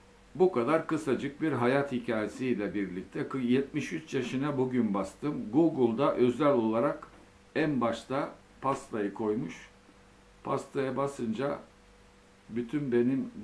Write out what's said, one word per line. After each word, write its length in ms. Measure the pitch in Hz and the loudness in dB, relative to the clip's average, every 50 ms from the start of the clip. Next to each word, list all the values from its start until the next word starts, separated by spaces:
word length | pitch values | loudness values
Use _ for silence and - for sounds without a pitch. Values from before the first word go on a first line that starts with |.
| - - - - - - - | -20 -20 -20 -20 -20 -18 2
bu 160 | 143 185 180 | 4 4 4
kadar 360 | - 123 117 131 160 160 160 | 4 2 2 4 2 2 2
kısacık 540 | - 160 151 - 139 120 - - - - - | 0 -4 -2 0 0 0 0 0 -6 -4 -2
bir 100 | 156 160 | -2 0
hayat 400 | 139 120 120 123 135 143 139 - | 0 2 2 4 4 2 2 0
hikayesiyle 800 | 127 120 117 - 117 110 107 101 - - 131 127 117 98 104 98 87 | -2 -4 -2 -2 -2 -2 -2 -4 -4 -4 -2 0 0 0 0 -2 -2
birlikte 540 | 104 101 90 90 92 92 - - 160 139 | -2 -4 -2 -4 -8 -10 -8 -6 -6 -6
kı-, 100 | - - | -4 -4
yetmiş 560 | 135 127 120 123 131 139 - - 147 - - 180 | -2 2 2 2 2 2 0 -4 -6 -6 -4 -8
üç 200 | 160 - - - | -8 -8 -4 -4
yaşına 440 | 135 120 113 131 131 139 147 139 | -4 -4 -2 -4 -4 -2 -2 0
bugün 360 | 131 131 127 123 123 110 104 98 | 0 -2 0 2 0 2 2 0
bastım. 580 | 98 95 - - - - 147 143 127 113 104 | -2 -4 -4 -8 -8 -6 -6 -6 -6 -8 0
Google'da 640 | 113 151 170 160 110 127 127 113 110 120 143 151 - | 4 4 4 4 4 4 2 2 4 2 0 0 4
özel 380 | - 123 123 113 117 151 143 139 | 4 4 2 4 4 2 4 4
olarak 540 | 120 110 110 110 117 143 147 - - - - - - - - - - - - - | 4 2 2 2 2 0 0 -2 -4 -10 -18 -20 -20 -20 -20 -20 -20 -20 -6 -2
en 260 | 131 160 156 143 123 | 0 0 2 2 2
başta 500 | 120 113 113 113 - - 131 143 - - - - - - - - | 0 0 0 -4 -6 -4 -4 -4 -4 -4 -8 -16 -20 -20 -18 -4
pastayı 520 | - 135 135 131 - - 120 110 101 101 98 | -2 -2 -2 -2 -4 -6 -4 -2 -2 -2 -2
koymuş. 560 | - 113 107 107 120 151 - - - - - - - - - - - - - - - - - - - - | -2 0 0 0 0 -2 -6 -8 -14 -18 -20 -20 -20 -20 -20 -20 -20 -20 -20 -20 -20 -20 -20 -20 -12 -6
Pastaya 540 | - 139 135 - - - 139 135 131 127 | -4 -4 -4 -4 -4 -4 -4 -4 -2 -2
basınca 600 | 131 139 139 139 - 123 110 107 110 135 143 - - - - - - - - - - - - - - - - - - - - 107 | -2 -2 -2 -2 -4 -4 -2 -2 -2 -2 -2 -4 -6 -10 -18 -20 -20 -20 -20 -20 -20 -20 -20 -20 -20 -20 -20 -20 -20 -18 -6 -6
bütün 360 | 120 120 - 151 147 143 131 | -6 -4 -2 -4 -4 0 2
benim 400 | 117 120 120 127 135 131 120 - - - | 4 4 4 4 2 0 -2 -4 -8 0